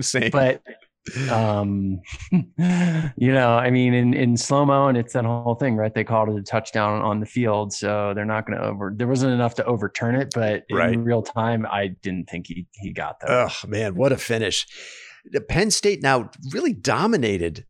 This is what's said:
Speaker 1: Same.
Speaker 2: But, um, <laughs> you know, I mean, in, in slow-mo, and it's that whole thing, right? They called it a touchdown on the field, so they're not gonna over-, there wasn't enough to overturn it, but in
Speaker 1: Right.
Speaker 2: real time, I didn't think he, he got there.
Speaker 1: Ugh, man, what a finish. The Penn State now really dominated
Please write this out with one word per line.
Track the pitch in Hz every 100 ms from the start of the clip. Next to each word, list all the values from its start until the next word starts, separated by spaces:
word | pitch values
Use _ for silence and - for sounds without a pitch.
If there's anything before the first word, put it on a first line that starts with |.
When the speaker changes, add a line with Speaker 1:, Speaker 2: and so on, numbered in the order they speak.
Speaker 1:
Same. | 139 127 113
Speaker 2:
But, | 143 131 135 - 120 _ _ - 110 135
um, | 113 110 104 101 101 95 92 - -
<laughs> | -
you | 185 - - 175 180 175 160 160 - 123
know, | 135 123 117
I | 123
mean, | 127 127
in, | 123 120
in | 123 123 120
slow-mo, | - 139 143 139 139
and | 127
it's | 117
that | 131
whole | 113 120 120 113
thing, | 139 110
right? | 107 110
They |
called | 107 113 107
it | 107
a |
touchdown | 98 113 - 110 104 107
on | 110 104
the | 107
field, | - 117 104 104
so | - 104 104 104
they're | 101 107
not | 110 -
gonna | 90
over-, | 104 101 101
there | 104 120
wasn't | 131 131
enough | 123 120 117
to | 117
overturn | 120 101 - 117 127
it, | 139 127
but | 107 104 -
in | 98
Speaker 1:
Right. | 85 117
Speaker 2:
real | 117 117
time, | 113 - 113 117 110
I | 101 101 90
didn't | 98 92 85
think | 87 85
he, | 87 87
he | - 101
got | - 76 -
there. | - 123 117
Speaker 1:
Ugh, | - 95
man, | 104 107 90
what | 135
a | 131
finish. | - 113 104 - - - - - - - -
The | -
Penn | - 165 214
State | - 208 196
now | 139 131 104 - 135
really | 190 330
dominated | 170 127 117 196 226 117 98 85 80 -